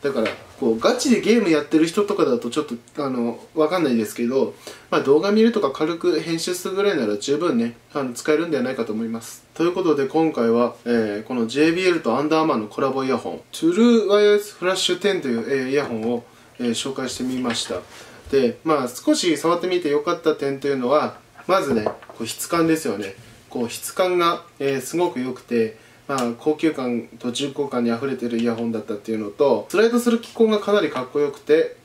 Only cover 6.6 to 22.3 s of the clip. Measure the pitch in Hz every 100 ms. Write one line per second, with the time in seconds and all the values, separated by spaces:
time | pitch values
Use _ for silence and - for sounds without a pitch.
6.6 | 190 185 202 175 113 104 117 143 170 123
7.6 | 117 117 _ 147 131 120 - 151 170 143
8.6 | 123 127 113 107 113 113 - - _ -
9.6 | 165 180 - 147 135 160 160 135 117 117
10.6 | 120 - 120 120 110 104 113 123 113 131
11.6 | 160 165 185 170 123 117 151 156 156 127
12.6 | 107 - 135 135 131 120 95 82 - -
13.6 | 160 180 240 233 190 208 208 208 202 -
14.6 | 180 185 - 180 202 185 139 117 113 135
15.6 | 131 139 135 113 113 120 - - - -
16.6 | 123 117 139 135 127 107 127 127 123 117
17.6 | - - - - - - - 139 123 113
18.6 | 160 151 123 - - 302 185 147 165 175
19.6 | 180 175 156 147 147 165 160 151 139 139
20.6 | 143 139 123 147 127 - - - - 190
21.6 | 151 120 107 - - - 113